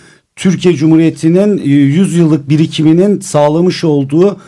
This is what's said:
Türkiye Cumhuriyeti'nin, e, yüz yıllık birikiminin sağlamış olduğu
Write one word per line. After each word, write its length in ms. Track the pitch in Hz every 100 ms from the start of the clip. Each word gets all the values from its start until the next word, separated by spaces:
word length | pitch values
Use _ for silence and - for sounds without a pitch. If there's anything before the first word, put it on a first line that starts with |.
| - _ _ -
Türkiye 380 | 196 160 180
Cumhuriyeti'nin, 840 | 160 156 160 165 - 165 175 208 202
e, 40 | 139
yüz 440 | 143 139 147 196
yıllık 340 | 170 165 151 139
birikiminin 720 | 151 160 - 156 165 196 202
sağlamış 640 | - 151 147 156 180 -
olduğu 560 | 170 143 139 151 196 190